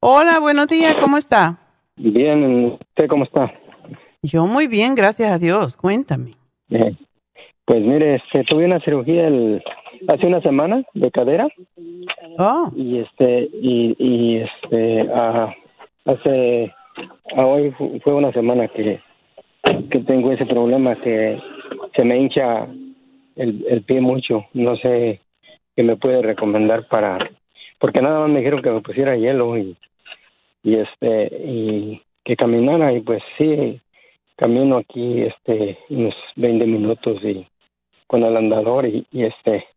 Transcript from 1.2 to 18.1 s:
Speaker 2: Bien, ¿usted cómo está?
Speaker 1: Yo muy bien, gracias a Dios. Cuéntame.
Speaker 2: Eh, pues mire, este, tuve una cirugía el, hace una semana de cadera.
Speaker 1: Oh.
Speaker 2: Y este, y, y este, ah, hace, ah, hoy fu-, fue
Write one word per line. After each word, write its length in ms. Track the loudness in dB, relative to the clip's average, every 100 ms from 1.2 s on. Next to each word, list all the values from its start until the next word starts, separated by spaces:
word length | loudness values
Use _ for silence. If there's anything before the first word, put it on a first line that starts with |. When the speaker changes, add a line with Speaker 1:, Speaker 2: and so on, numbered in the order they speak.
| 2 2 2 0 _ _ _ _
Speaker 2:
Bien, 680 | 0 2 4 4 4 2 0
¿usted 420 | -4 -16 -8 -2
cómo 160 | -2
está? 300 | 0 -2 -2 -6 -20 -20 -20 -20 _ _
Speaker 1:
Yo 240 | -4 -2 0
muy 220 | 0 0
bien, 260 | 0 0
gracias 380 | 2 2 2 0
a 80 | 0
Dios. 380 | 2 0 -2 -2
Cuéntame. 560 | -2 -2 -2 -6 -6 -16 _ _ _
Speaker 2:
Eh, 280 | -2 -2 -2 -18 _ _ _ -20 _
pues 180 | 0 2
mire, 340 | 4 2 2 0
este, 280 | 0 -2
tuve 220 | 0 2 2
una 160 | 0
cirugía 460 | 0 -2 0 0 2
el, 360 | 2 0 -2 -6 -16 -20 -16 -2
hace 160 | 2 2
una 160 | 2
semana 420 | 2 0 2 -2 -4
de 180 | -2 0
cadera. 360 | 0 2 2 0 -4 -20 -20 -20 -18 -14 -16 -16 -2
Speaker 1:
Oh. 320 | 0 0 -2 -4
Speaker 2:
Y 240 | -4 -4
este, 500 | -6 _ 2 2 -2
y, 420 | -4 -2 0 0 0
y 400 | 0 2 2 0
este, 680 | -4 -10 -4 0 2 0 0
ah, 400 | 0 0 0 -2 -6 _ _ -20 _ -4
hace, 680 | 0 2 2 2 0 -2 -8 -20 -18 -18 -20 -8 0
ah, 80 | 2
hoy 260 | 2 0 -4
fu-, 240 | -8 -2
fue 120 | 0